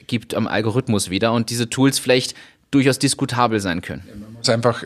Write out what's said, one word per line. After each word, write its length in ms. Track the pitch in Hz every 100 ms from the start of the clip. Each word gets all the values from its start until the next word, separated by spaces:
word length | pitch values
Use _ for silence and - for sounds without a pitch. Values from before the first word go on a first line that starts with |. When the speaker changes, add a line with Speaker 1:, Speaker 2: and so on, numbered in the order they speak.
| -
Speaker 1:
gibt 300 | 120 - -
am 100 | 113
Algorithmus 640 | 101 110 117 127 104 90
wieder 240 | 92 113
und 160 | 117 113
diese 180 | 120 117
Tools 300 | - 135 -
vielleicht 380 | - 127 - - - _ _
durchaus 300 | 139 135 123
diskutabel 600 | 139 - 139 123 120 110
sein 220 | 98 85
können. 220 | - 69 -
Speaker 2:
Ja, 80 | 104
man 160 | 110
muss 160 | 113 -
einfach, 340 | 117 120 110